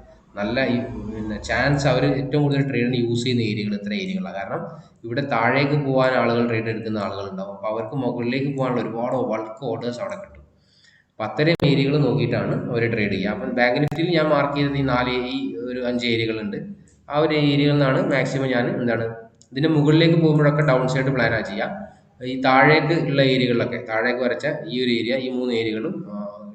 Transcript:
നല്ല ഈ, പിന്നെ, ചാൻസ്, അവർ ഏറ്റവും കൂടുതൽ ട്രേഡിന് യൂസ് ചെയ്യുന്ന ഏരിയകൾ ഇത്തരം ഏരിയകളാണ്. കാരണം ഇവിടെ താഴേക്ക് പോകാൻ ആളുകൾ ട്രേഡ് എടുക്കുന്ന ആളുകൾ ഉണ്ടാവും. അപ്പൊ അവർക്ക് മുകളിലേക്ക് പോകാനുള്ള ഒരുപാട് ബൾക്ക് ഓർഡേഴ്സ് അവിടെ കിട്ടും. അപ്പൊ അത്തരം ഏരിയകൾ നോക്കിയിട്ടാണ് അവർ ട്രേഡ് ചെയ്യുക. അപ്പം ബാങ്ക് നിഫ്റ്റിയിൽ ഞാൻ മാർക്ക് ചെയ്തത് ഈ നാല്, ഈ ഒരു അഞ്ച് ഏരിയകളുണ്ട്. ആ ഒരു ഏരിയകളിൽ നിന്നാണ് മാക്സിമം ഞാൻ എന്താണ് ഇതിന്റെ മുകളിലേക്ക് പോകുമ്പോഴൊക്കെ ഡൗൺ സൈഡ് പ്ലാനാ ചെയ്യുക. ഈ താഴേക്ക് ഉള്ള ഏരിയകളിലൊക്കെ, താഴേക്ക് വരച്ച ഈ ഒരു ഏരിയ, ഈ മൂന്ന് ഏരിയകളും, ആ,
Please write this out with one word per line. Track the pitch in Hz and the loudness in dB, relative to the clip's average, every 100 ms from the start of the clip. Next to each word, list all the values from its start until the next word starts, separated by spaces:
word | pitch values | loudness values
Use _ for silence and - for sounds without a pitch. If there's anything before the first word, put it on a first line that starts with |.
| - - _ 98 | -20 -20 _ -6
നല്ല | 104 127 127 | -4 -2 0
ഈ, | 120 | -2
പിന്നെ, | 117 107 104 110 107 101 | -4 -8 -8 -8 -8 -8
ചാൻസ്, | - 113 135 143 139 | -4 0 2 2 2
അവർ | 127 143 | 2 2
ഏറ്റവും | 135 139 147 | 0 -2 0
കൂടുതൽ | 143 139 135 | 2 2 0
ട്രേഡിന് | 120 120 123 | 0 0 0
യൂസ് | 117 117 | 0 0
ചെയ്യുന്ന | 127 120 | 0 0
ഏരിയകൾ | 107 104 104 | 0 -2 -2
ഇത്തരം | 101 101 | -4 -4
ഏരിയകളാണ്. | 101 92 95 90 95 | -4 -4 -6 -6 -8
കാരണം | 98 147 - - - _ | -8 -8 -8 -14 -20 _
ഇവിടെ | 113 127 | -6 -4
താഴേക്ക് | 139 120 117 135 143 147 135 | -2 0 2 2 2 2 2
പോകാൻ | 131 131 | 2 4
ആളുകൾ | 123 117 117 117 | 4 2 2 2
ട്രേഡ് | 113 110 | 0 -2
എടുക്കുന്ന | 107 110 107 | -4 -4 -4
ആളുകൾ | 98 98 98 | -4 -6 -8
ഉണ്ടാവും. | 95 98 | -8 -10
അപ്പൊ | 98 110 | -8 -6
അവർക്ക് | 110 - 127 | -6 -6 -4
മുകളിലേക്ക് | 123 120 120 135 143 131 | -4 -4 -4 -2 -4 -2
പോകാനുള്ള | 127 120 | -2 -2
ഒരുപാട് | 107 117 123 131 | -4 -4 -4 -2
ബൾക്ക് | 110 160 113 - 135 | -2 -4 -6 -10 -8
ഓർഡേഴ്സ് | 113 120 107 | -6 -6 -8
അവിടെ | 98 - | -8 -10
കിട്ടും. | - - | -14 -20
അപ്പൊ | - _ _ _ _ _ _ - | -20 _ _ _ _ _ _ -8
അത്തരം | 110 - 151 170 139 | -6 0 2 4 4
ഏരിയകൾ | 135 135 151 | 4 2 2
നോക്കിയിട്ടാണ് | 143 117 117 113 101 - - | 2 2 0 0 -2 -4 -2
അവർ | 120 113 | -2 0
ട്രേഡ് | 107 101 | 0 -2
ചെയ്യുക. | 98 98 | -2 -2
അപ്പം | 107 131 120 | -4 -4 2
ബാങ്ക് | 123 135 | 2 2
നിഫ്റ്റിയിൽ | 147 165 170 | 0 0 0
ഞാൻ | 165 147 | 2 4
മാർക്ക് | 147 - 143 | 2 2 0
ചെയ്തത് | 143 139 | 0 0
ഈ | |
നാല്, | 135 123 127 | 0 0 0
ഈ | 127 123 135 135 113 | -2 -2 -4 -6 -6
ഒരു | 123 123 | -6 -4
അഞ്ച് | 123 123 120 | -2 -2 0
ഏരിയകളുണ്ട്. | 113 113 110 104 - - - - _ - | 0 0 -2 -6 -8 -10 -14 -20 _ -4
ആ | 143 | 0
ഒരു | 156 151 | 2 2
ഏരിയകളിൽ | 147 143 143 | 2 4 4
നിന്നാണ് | 143 139 147 - | 4 4 2 2
മാക്സിമം | 139 127 139 135 | 0 0 0 0
ഞാൻ | 123 120 | 0 0
എന്താണ് | 123 120 113 113 113 - _ _ | -2 0 0 -2 -8 -16 _ _
ഇതിന്റെ | 135 160 | -2 2
മുകളിലേക്ക് | 151 143 156 165 165 | 4 6 6 6 6
പോകുമ്പോഴൊക്കെ | 160 147 147 147 | 4 4 4 4
ഡൗൺ | 139 127 127 | 2 2 2
സൈഡ് | 135 131 | 0 0
പ്ലാനാ | 131 113 110 | 0 0 0
ചെയ്യുക. | 98 101 131 - - - _ _ 127 | -4 -4 -6 -6 -12 -18 _ _ -8
ഈ | 131 | 0
താഴേക്ക് | 131 131 143 156 151 165 | 4 6 8 6 4 0
ഉള്ള | 143 139 | 2 4
ഏരിയകളിലൊക്കെ, | 135 127 123 117 104 - 107 | 4 4 2 2 0 -4 -4
താഴേക്ക് | 110 120 123 | -2 0 0
വരച്ച | 123 - 143 - 113 | 0 0 -2 -4 -6
ഈ | 120 | -2
ഒരു | 127 | 0
ഏരിയ, | 117 110 131 | 0 0 -2
ഈ | 127 | -2
മൂന്ന് | 123 123 | -2 -2
ഏരിയകളും, | 117 113 110 160 190 135 | 0 0 -2 -4 -6 -8
ആ, | 104 101 - - | -10 -10 -12 -18